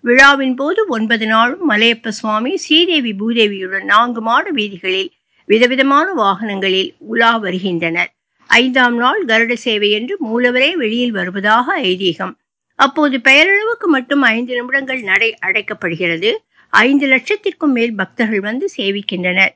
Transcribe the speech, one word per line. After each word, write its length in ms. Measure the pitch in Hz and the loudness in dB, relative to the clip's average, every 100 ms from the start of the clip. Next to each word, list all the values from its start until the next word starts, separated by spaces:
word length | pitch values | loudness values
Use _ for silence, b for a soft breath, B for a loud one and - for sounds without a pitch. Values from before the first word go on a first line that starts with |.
விழாவின் 520 | 240 254 277 277 262 254 | 4 6 6 6 0 -2
போது 300 | 285 403 415 | -2 0 -2
ஒன்பது 400 | 226 220 233 220 | -2 -2 -2 0
நாளும் 420 | 220 240 349 330 | 2 2 0 -2
மலையப்ப 380 | 208 233 226 226 | 2 2 0 -6
சுவாமி, 500 | 214 220 214 247 381 | -6 -4 -4 -4 -6
ஸ்ரீதேவி, 560 | - 311 359 320 240 | 0 2 2 0 -2
பூதேவியுடன் 720 | 196 220 233 208 196 185 196 | -4 -2 0 0 0 -6 -6
நான்கு 380 | 196 208 240 233 | 2 2 2 -2
மாட 280 | 220 254 381 | 0 0 0
வீதிகளில் 640 | 277 208 185 190 185 190 _ _ _ - | -4 -4 -6 -4 -4 -6 _ _ _ 0
விதவிதமான 680 | 220 247 262 277 277 370 | 2 4 2 4 4 2
வாகனங்களில் 800 | 330 202 185 220 190 190 190 190 _ | 0 0 0 -4 -4 -2 -2 -2 _
உலா 360 | 208 226 233 233 | -6 2 2 2
வருகின்றனர். 720 | 196 180 190 170 165 170 175 _ _ _ _ | -4 -4 -4 -2 -2 -4 -6 _ _ _ _
ஐந்தாம் 480 | 226 254 254 247 240 | 2 4 2 2 2
நாள் 280 | 247 349 285 | 0 0 0
கருட 280 | 220 233 | 0 0
சேவை 380 | 233 247 214 208 | -2 -2 -2 0
என்று 260 | 214 247 392 | -2 -4 -8
மூலவரே 540 | 240 226 247 247 285 | -4 0 0 2 0
வெளியில் 380 | 359 220 233 247 | 0 -2 -2 -2
வருவதாக 680 | 202 180 196 202 226 254 370 | -2 -6 -2 2 2 0 -2
ஐதீகம். 540 | 202 185 190 165 185 - _ _ _ - | -2 -2 -2 -4 -10 -10 _ _ _ -2
அப்போது 380 | 269 285 294 254 | 0 2 0 2
பெயரளவுக்கு 720 | 269 277 359 392 440 453 381 | 4 4 4 2 0 -2 0
மட்டும் 340 | 269 247 285 | 0 0 0
ஐந்து 320 | 254 226 247 247 | 2 0 -4 -6
நிமிடங்கள் 460 | 247 269 262 262 | -2 -4 -4 -6
நடை 280 | 202 196 226 - | 0 0 0 -2
அடைக்கப்படுகிறது. 920 | 185 208 202 214 180 165 175 165 202 440 _ b b | -4 -4 -6 -6 -6 -4 -4 -2 -2 -4 _ b b
ஐந்து 360 | 196 240 277 269 | 2 4 2 2
லட்சத்திற்கும் 640 | 262 - 415 403 - 302 | 0 0 -4 -4 -2 -2
மேல் 240 | 247 233 208 | 0 -2 -2
பக்தர்கள் 440 | 185 - 220 208 | -8 -4 -2 -2
வந்து 300 | 202 247 381 - | -4 -6 -6 -4
சேவிக்கின்றனர். 760 | 196 202 202 185 180 185 190 | -4 -4 -6 -4 -2 0 -2